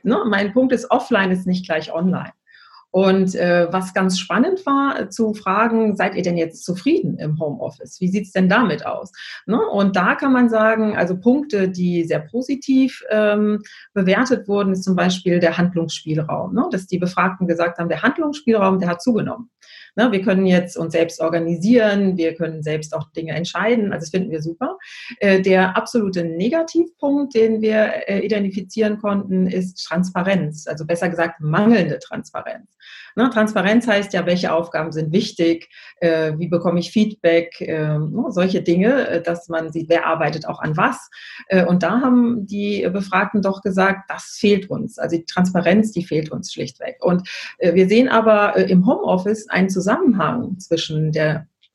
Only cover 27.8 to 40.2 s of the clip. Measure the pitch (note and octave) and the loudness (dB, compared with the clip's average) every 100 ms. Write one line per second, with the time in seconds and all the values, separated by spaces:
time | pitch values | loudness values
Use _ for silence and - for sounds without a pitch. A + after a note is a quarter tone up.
27.8 | G#3+ - - G3 - G#3 G3 G3 - - | 2 0 -4 -4 -2 0 -2 -4 -6 -2
28.8 | G#3+ G#3 G#3 G3+ F#3+ F#3 F#3 F#3 F#3 - | 0 0 -2 -2 0 0 2 0 -4 -8
29.8 | - E3 F#3 F#3 F3+ G3 D3+ - - D#3 | -6 -2 -2 -2 0 0 0 -6 -10 -8
30.8 | D#3 E3+ F3+ E3 E3+ - D3+ E3 G#3 A3+ | -4 -2 -2 0 -2 -2 -2 2 4 4
31.8 | D#3 C#3+ - - - - - - _ _ | 2 -2 -8 -12 -12 -12 -10 -14 _ _
32.8 | - - - - B3+ A3 G#3+ G#3+ F#3 A3+ | -20 -20 -12 0 0 2 0 2 2 2
33.8 | A#3 G3+ G#3 F#3 E3 F3 F#3 D#3+ E3+ D#3+ | 2 0 0 -2 0 0 0 -2 -2 -6
34.8 | D#3+ D#3 D#3+ F3+ A3+ - E3 E3 - - | -6 -4 0 0 0 0 0 0 -4 -20
35.8 | - - E3+ E3 D#3 D#3 F3 F3 F3+ F3 | -20 -2 0 2 0 -2 -2 -2 0 0
36.8 | E3+ A3 G#3+ - E3+ E3 E3+ - - D#3+ | 0 0 0 2 2 2 0 -8 -8 -4
37.8 | D#3 D3+ D3+ F3 C4 F3+ F#3 F#3 D#3+ F3 | -2 -2 -2 -4 -4 0 0 0 0 2
38.8 | G#3 C4+ - E3+ E3+ E3+ - E3 D#3+ D#3+ | 4 2 0 -2 -4 -6 -4 -6 -6 -6
39.8 | D#3+ E3 D#3 E3 | 0 0 2 0